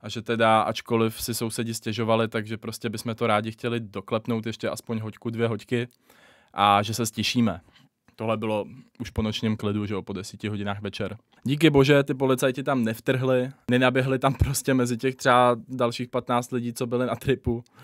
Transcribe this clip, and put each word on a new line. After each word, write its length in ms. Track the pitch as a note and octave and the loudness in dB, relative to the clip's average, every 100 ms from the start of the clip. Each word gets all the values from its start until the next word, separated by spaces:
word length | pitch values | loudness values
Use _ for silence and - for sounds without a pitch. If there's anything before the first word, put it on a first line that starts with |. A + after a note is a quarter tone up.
a 80 | A2 | -10
že 140 | A2+ | -10
teda, 400 | A2 A#2 A2+ A2 | -4 2 6 6
ačkoliv 600 | F2 A2+ - A#2 A2+ A2 | 4 -2 -2 2 2 0
si 120 | - | -6
sousedi 400 | A#2 A#2 - A2+ | -4 -4 -4 -6
stěžovali, 540 | A2+ - A2 A2+ A2+ A2+ | -6 -6 -4 2 2 2
takže 280 | A2+ G#2+ A2 | -2 -6 -10
prostě 320 | A2+ A2 A#2 | -10 -8 -8
bychom 260 | A2 A#2+ | -6 -8
to 120 | A2 A#2 | -4 2
rádi 240 | G#2 A2 | 2 0
chtěli 300 | A2 B2 A#2 | -6 -4 -4
doklepnout 680 | A2 G2+ - A2+ A2+ A2+ A2+ | -6 -12 -4 -4 -2 -4 -4
ještě 220 | A2 A2+ | -6 -6
aspoň 300 | - - A2+ | -6 -6 -8
hoďku, 320 | A2 - A#2 | -6 -10 -10
dvě 180 | A2 A#2 | -2 -2
hoďky 400 | G#2+ - A#2+ A#2+ _ _ - _ _ _ | -2 -2 -2 -2 _ _ -20 _ _ _
a 280 | - G2+ G2+ | 2 4 4
že 120 | G#2 | 2
se 120 | A2+ A2+ | -2 -4
stišíme. 540 | - G#2 B2 A#2 D#2+ _ _ _ _ _ _ | -2 -2 2 2 0 _ _ _ _ _ _
Tohle 200 | A2 A2 | -4 -2
bylo 280 | A2 G#2+ G2+ B2 - _ | -2 -2 -4 -12 -20 _
už 100 | A#2 | -8
po 120 | - | -4
nočním 340 | G#2+ G#2+ A2 A2 | -2 -2 -2 0
klidu, 300 | G#2+ G#2 G#2 | -2 -2 -4
že 80 | |
jo, 80 | G2+ | -6
po 100 | - | -6
deseti 360 | F#2+ F#2+ - G#2 | -8 -8 -8 -6
hodinách 320 | G#2 G2+ G2+ | -4 -4 -4
večer. 380 | G2+ - G2 G#2 _ _ | -6 -6 -8 -8 _ _
Díky 260 | A#2+ C#3+ D#3 | -4 4 6
bože, 320 | C#3+ C#3 C#3+ | 6 6 6
ty 120 | C#3 | 4
policajti 480 | C3 C3+ B2+ C#3 B2+ | 0 2 2 0 -2
tam 220 | C#3 C3+ | -2 0
nevtrhli, 680 | A2+ A2+ - B2+ C3 B2+ B2 - - | 0 -2 0 0 2 0 0 -8 0
nenaběhli 480 | B2 B2+ B2+ C3 C3 | 4 4 4 0 2
tam 160 | C3+ | 0
prostě 400 | B2+ - C#3 - | 2 0 0 0
mezi 220 | C3 B2 A#2 | 2 2 0
těch 200 | C3 B2+ | -2 0
třeba 400 | C3+ B2 B2 A#2+ A2+ | 4 6 6 4 -4
dalších 400 | B2+ A#2+ A#2 B2+ | -2 -2 -2 -4
patnáct 440 | B2+ B2 A#2+ B2 | -6 0 -2 0
lidí, 200 | B2+ A#2+ | -4 -4
co 140 | A2+ B2 | -4 -2
byli 200 | B2 B2+ | -2 -2
na 100 | A2+ | -2
tripu. 480 | - B2 - A#2+ - - | -2 0 0 -4 -6 -20